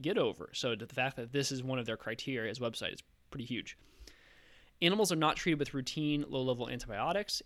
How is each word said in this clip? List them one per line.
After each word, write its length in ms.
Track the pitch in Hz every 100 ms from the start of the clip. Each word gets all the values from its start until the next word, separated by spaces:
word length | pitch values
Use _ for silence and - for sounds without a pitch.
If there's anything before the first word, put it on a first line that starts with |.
get 160 | 139 214
over. 320 | 123 92 -
So 220 | - 127 113
the 120 | 113
fact 300 | - 131 131
that 140 | 117
this 200 | 139 131
is 100 | 135
one 160 | 131 131
of 80 | 113
their 120 | 113
criteria, 520 | - 113 - 127 113
his 100 | 123
website, 340 | 120 113 92
is 100 | - - _ -
pretty 160 | 143 123
huge. 320 | 117 - - - - - - - - - - - -
Animals 280 | 170 190 196
are 60 | 165
not 220 | 156 -
treated 200 | 180 151
with 160 | 143
routine 520 | 139 131 - 151 147 143
low-level 400 | 135 131 123 120
antibiotics. 760 | 123 - 104 135 190 208 -